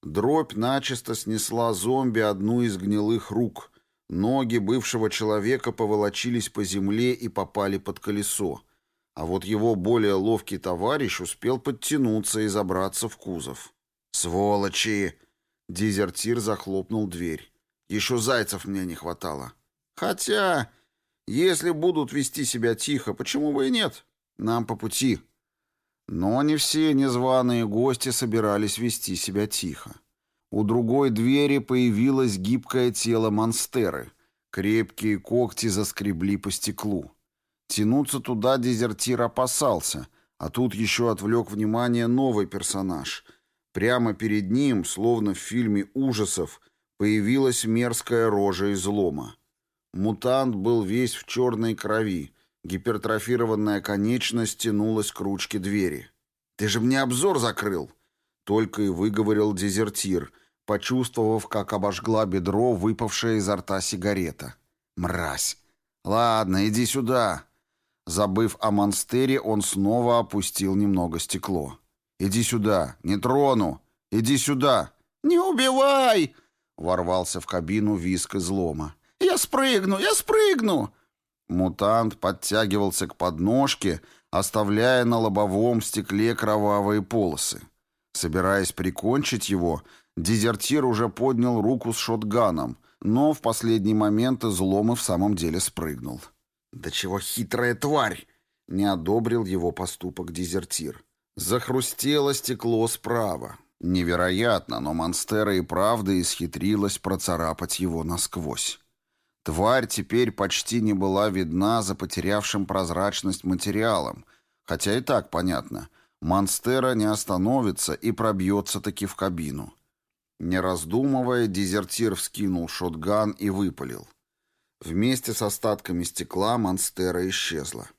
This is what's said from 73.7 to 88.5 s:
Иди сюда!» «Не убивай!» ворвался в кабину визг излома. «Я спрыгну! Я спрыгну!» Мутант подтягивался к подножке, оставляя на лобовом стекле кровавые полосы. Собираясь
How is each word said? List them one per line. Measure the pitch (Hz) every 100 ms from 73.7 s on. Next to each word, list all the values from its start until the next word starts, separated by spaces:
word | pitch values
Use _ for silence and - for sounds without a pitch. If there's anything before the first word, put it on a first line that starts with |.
| 69 _ _ _
Иди | 104 113 139
сюда!» | - 139 139 120 78 _ _ _
«Не | 285 349
убивай!» | 381 285 262 262 277 277 262 214 151 - _ _ _ -
ворвался | 80 90 87 92 90 90
в | -
кабину | 92 80 107 104 104
визг | 87 90 - 101
излома. | 87 98 85 76 78 - _ _
«Я | 381 -
спрыгну! | - 262 269 233 190 196
Я | 381
спрыгну!» | 440 - 440 427 330 220 165 104 _ _ _ _ _ _
Мутант | 87 92 - 101 113 113 -
подтягивался | 95 92 - 104 110 101 101 - 92
к | -
подножке, | 87 80 92 123 139 - 98 80 - - _
оставляя | 87 98 110 104 104 120 127 120
на | 117
лобовом | 113 98 104 98 117 117
стекле | - 104 98 98 113 117
кровавые | 107 107 104 101 101 104
полосы. | 92 113 95 71 - - - _ _ _ _
Собираясь | - 87 82 92